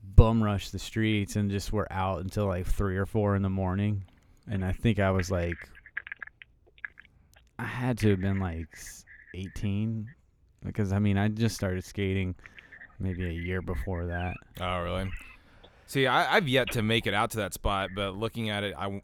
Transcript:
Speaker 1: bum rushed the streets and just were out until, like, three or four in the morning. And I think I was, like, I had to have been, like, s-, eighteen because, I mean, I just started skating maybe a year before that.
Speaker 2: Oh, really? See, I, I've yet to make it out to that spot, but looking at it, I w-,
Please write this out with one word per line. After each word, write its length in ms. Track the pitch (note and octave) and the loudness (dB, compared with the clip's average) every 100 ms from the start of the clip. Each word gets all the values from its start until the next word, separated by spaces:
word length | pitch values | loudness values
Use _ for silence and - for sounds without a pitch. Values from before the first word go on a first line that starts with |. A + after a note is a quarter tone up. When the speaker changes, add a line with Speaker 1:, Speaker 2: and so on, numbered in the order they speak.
Speaker 1:
bum 400 | G2 G2 A2+ A2+ | 6 8 8 8
rushed 300 | G#2+ G2+ - | 4 2 -2
the 60 | F#2 | -8
streets 560 | - A2+ A2 G#2 G2+ G#2 | -6 0 2 2 0 0
and 140 | G2+ | 0
just 200 | G2 - | 0 -2
were 140 | G#2+ - | -2 -2
out 280 | F#2+ F#2+ F2+ | -2 -2 -2
until, 240 | F#2+ G#2+ G2+ | -4 -2 0
like, 200 | F2+ F2+ | 0 0
three 300 | - G2+ F#2 | 2 2 0
or 100 | F#2+ | 0
four 300 | A2+ G2+ G2 | 2 4 4
in 60 | |
the 80 | G2 | 2
morning. 540 | F#2+ F#2 F#2+ G#2 G2+ F#2+ - _ - - | 0 0 2 0 0 -6 -18 _ -20 -6
And 140 | G2 | -4
I 80 | F#2 | -2
think 260 | - A#2+ G#2 | 2 2 4
I 140 | F#2+ | 4
was, 180 | F#2+ F2+ | 4 2
like, 280 | F#2 E2+ E2+ - - - - - - - _ - _ _ _ - _ - _ _ - _ - | 0 -2 -4 -10 -20 -16 -16 -14 -18 -18 _ -20 _ _ _ -18 _ -20 _ _ -20 _ -10
I 60 | |
had 340 | A#2 A#2 B2+ A2+ | -8 -4 -2 2
to 120 | G#2+ | 4
have 100 | F#2+ | 4
been, 200 | G2 G2 | 2 0
like, 260 | F#2+ E2 D#2+ | -2 -4 -10
s-, 300 | - - - - - - | -12 -16 -16 -20 -20 -16
eighteen 760 | F2+ F#2+ - G2+ G2+ A2 A2 A2 - _ _ _ _ | -10 -8 -4 -2 -2 -2 -4 -8 -14 _ _ _ _
because, 280 | G2 G#2 G2+ | -10 -2 0
I 60 | G2+ | 2
mean, 180 | G#2 G2 | 2 4
I 100 | G#2+ | 2
just 260 | G#2+ A2+ | 2 -2
started 300 | - G2 F#2 | 0 -4 -4
skating 500 | - - F#2+ F#2+ F#2 F2+ - - - - - - | -6 -4 -2 0 -2 -6 -14 -20 -20 -20 -20 -8
maybe 260 | F#2+ F2 F2+ | -6 -4 -6
a 60 | |
year 300 | E2+ F2 F#2 | -6 -4 -4
before 440 | E2+ F2 G2+ F2 F2 | -4 -4 -4 -4 -4
that. 280 | F2 F2+ - - - | -4 -4 -6 -14 -8
Speaker 2:
Oh, 200 | F2+ F2+ | -4 -4
really? 300 | F2 F2+ F#2+ - - - - - - - - | -2 -4 -4 -8 -14 -20 -20 -20 -20 -20 -6
See, 200 | C3+ C3 | 0 2
I, 280 | C#3 D3 F#3+ | 2 4 2
I've 120 | D3+ | 4
yet 220 | B2+ A2+ | 2 2
to 100 | A#2+ | 0
make 240 | G#2+ A#2 G#2+ | 2 2 2
it 80 | |
out 160 | G2+ A2+ | 0 0
to 40 | A2 | -2
that 160 | F#2+ | -4
spot, 360 | - G#2+ G2 F#2+ | -4 -2 -2 -2
but 220 | G2+ G2 F#2+ | -4 -6 -4
looking 340 | A2 - A2 | -6 -4 -4
at 140 | G#2 | -2
it, 100 | G2+ D2 | -4 -4
I 60 | |
w-, 180 | G2 G2 | -6 -8